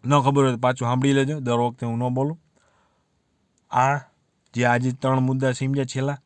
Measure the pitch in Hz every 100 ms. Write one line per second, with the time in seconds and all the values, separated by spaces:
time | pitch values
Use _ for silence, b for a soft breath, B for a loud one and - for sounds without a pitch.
0 | 120 147 135 139 135 120 127 127 120 127
1 | 139 139 135 151 127 120 120 120 117 117
2 | 123 127 139 165 _ _ _ _ _ _
3 | _ _ _ _ _ _ _ 127 131 143
4 | - _ _ _ _ 120 120 120 127 127
5 | 135 131 127 131 131 123 135 139 131 135
6 | 135 139